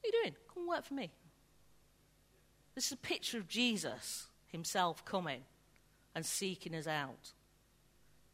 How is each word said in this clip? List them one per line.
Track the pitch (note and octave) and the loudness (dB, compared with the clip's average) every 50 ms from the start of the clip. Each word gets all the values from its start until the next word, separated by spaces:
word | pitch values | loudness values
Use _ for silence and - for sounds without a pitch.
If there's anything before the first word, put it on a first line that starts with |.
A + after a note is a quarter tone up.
"What | - A4+ G#4 | 2 4 4
are | |
you | A#4 A4 | 4 4
doing? | - C#3+ - - - | 4 0 -6 -18 -14
Come | - F#4 F4 | -8 -6 -2
and | |
work | E4+ E4+ - - | 0 -2 -2 -2
for | - C#4 | -4 -4
me." | C#4 A3+ E3 - - - - - - - - - - - - - - - - - - - - - - - _ - - - - - - - - - | -4 -4 -4 -8 -14 -20 -20 -20 -20 -20 -20 -20 -20 -20 -20 -20 -20 -20 -20 -20 -20 -20 -20 -20 -20 -20 _ -20 -20 -20 -20 -20 -20 -20 -14 -4
This | C4 B3 | -2 -2
is | - | -2
a | C#4 | -2
picture | - - - F4 - - - - | -4 -4 -4 -4 -2 -2 -2 -2
of | A#3 F#3+ | -2 -4
Jesus | D#3+ - A3 B3 B3 A3 F#3+ D#3+ C3+ G#2+ G#2+ - - - - - - - - - | -2 2 4 4 6 4 4 0 -2 -4 -4 -6 -6 -6 -6 -8 -12 -18 -20 -16
himself | - - E3 E3 - - G3+ F3+ E3+ D#3 - - | -8 -8 -4 -4 0 4 4 4 4 2 -2 -6
coming | - - F#3+ F3 D#3 C3+ B2 C#3 - - - - - - - - - - - - _ - | -2 -2 0 0 0 -4 -4 -6 -16 -20 -20 -20 -20 -20 -20 -20 -20 -20 -20 -20 _ -4
and | D#3+ D#3+ | -4 -2
seeking | - - - G3+ F#3+ F#3 - - F3+ E3 | 0 0 0 0 0 -2 -2 -6 -6 -6
us | D#3+ C#3+ | -4 0
out. | D#3+ D#3 D3+ C#3+ C3+ A#2+ - - - - - - - _ - - _ _ - - - - - - - - - - - | 2 2 2 0 -2 -6 -12 -16 -20 -20 -20 -20 -20 _ -20 -20 _ _ -20 -20 -20 -20 -20 -20 -20 -20 -20 -20 -20